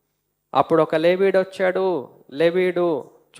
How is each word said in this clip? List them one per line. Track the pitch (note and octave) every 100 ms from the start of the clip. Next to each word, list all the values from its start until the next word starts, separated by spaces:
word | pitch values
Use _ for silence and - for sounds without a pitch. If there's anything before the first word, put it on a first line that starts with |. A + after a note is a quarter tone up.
| _ _ _ _ _
అప్పుడు | C3 - E3
ఒక | D3+
లేవీడు | D#3+ E3+ F#3 G3 F#3+
వచ్చాడు, | F#3+ - F#3 F#3 F#3+ D#3 A#2+ - _
లేవీడు | C#3 E3+ F3+ F#3 F3 E3+ C#3 - _ _